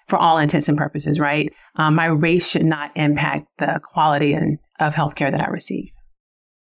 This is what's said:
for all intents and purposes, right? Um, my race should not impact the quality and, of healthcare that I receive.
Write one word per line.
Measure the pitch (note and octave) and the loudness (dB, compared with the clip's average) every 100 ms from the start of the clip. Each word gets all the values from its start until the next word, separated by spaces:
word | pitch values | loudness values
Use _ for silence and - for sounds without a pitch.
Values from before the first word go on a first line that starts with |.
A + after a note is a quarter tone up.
| - | -4
for | - | 0
all | E3+ D#3+ | 2 4
intents | D3 D#3 C#3+ | 2 2 0
and | D3+ | 0
purposes, | C#3+ D3 D3 D3 | -2 -4 -4 0
right? | D3 D3+ D3 - _ - | 0 0 -4 -8 _ -2
Um, | D#3 D#3 | 2 2
my | E3 | 2
race | D#3 E3 F3 - | 2 2 2 2
should | - D#3+ | 0 0
not | D3+ D3 - | 0 -4 -2
impact | D3+ D3 D3+ C#3 - - | 0 0 0 -4 -6 -6
the | C#3+ - | -4 -4
quality | - - D#3 D3 D3+ | -6 0 2 2 0
and, | D#3+ D#3+ D3+ _ - | 0 -2 -4 _ -4
of | D3+ D3+ | -4 -2
healthcare | D3 - C#3 | -4 -2 -2
that | - | -2
I | - | -4
receive. | - - - - - - _ _ _ _ _ | -6 -6 -8 -10 -16 -20 _ _ _ _ _